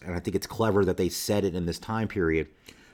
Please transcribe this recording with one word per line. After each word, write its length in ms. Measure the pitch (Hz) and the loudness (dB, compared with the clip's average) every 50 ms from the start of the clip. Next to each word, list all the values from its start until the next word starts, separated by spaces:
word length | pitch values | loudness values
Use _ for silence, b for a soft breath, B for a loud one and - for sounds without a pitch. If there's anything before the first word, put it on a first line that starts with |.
| - | -8
and 80 | 87 87 | -6 -6
I 60 | 87 | -4
think 160 | - 110 90 | -4 -2 -2
it's 100 | 92 - | -2 -4
clever 400 | - - - 113 110 95 104 98 | -4 -2 0 2 4 4 4 4
that 120 | 92 90 - | 4 2 2
they 120 | 92 85 | 0 0
said 340 | - - - - 104 101 98 | 0 -4 -2 0 0 2 2
it 100 | 98 82 | 0 0
in 100 | 92 87 | 0 -2
this 140 | 85 82 - | -2 -4 -6
time 280 | - - 110 113 110 107 | -6 -6 -4 -4 -4 -2
period. 400 | - 104 85 80 80 80 73 - b b b b b b b b | -2 0 2 2 2 2 0 -2 b b b b b b b b